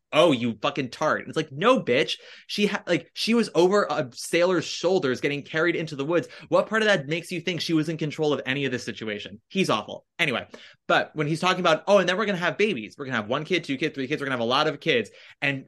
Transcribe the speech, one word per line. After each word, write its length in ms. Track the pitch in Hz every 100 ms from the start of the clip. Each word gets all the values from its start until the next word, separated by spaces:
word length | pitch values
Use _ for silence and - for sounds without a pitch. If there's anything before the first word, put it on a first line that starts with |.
| -
"Oh, 180 | 143 175
you 260 | 127 120 107
fucking 280 | 143 139 131
tart." 300 | - 156 117
And 80 | -
it's 80 | 131
like, 160 | 156
"No, 320 | 135 208 254
bitch. 300 | - 120 180 - - - -
She 200 | - 202
ha-, 140 | 202 -
like, 240 | 165 -
she 200 | - -
was 160 | 233 220
over 320 | 156 180 202 190
a 180 | 147 139
sailor's 500 | - - 170 180 175
shoulders 560 | - - 170 185 135 120
getting 240 | 147 143
carried 320 | - 160 170 165
into 220 | 160 139
the 80 | 139
woods. 240 | 170 - - -
What 200 | 170 196
part 140 | 220
of 60 | 214
that 200 | 196 135
makes 200 | 165 170
you 120 | 175
think 180 | 165 170
she 140 | -
was 160 | 160 151
in 80 | 160
control 340 | 156 139 151
of 100 | 135 127
any 180 | 135
of 80 | 139
this 140 | 120 -
situation?" 560 | 104 107 104 - 107 _
He's 200 | 190 170
awful. 360 | 117 101 98 - -
Anyway, 300 | 165 113 - - - - -
but 240 | 165 -
when 140 | - 151
he's 140 | 160
talking 180 | 180 185
about, 240 | 180 156 -
"Oh, 80 | 202
and 100 | 175
then 80 | 185
we're 100 | 214
gonna 120 | 185
have 200 | 175 151
babies. 380 | 214 147 107 -
We're 60 | 135
gonna 100 | 123
have 100 | 104
one 160 | 135
kid, 220 | 156 175 156
two 100 | 135
kids, 200 | 156 -
three 120 | 131
kids. 140 | 147
We're 60 | 139
gonna 100 | 127
have 20 |
a 60 | 117
lot 220 | 131 156
of 120 | 147
kids." 320 | 165 131 104 - - -
And 240 | 143 135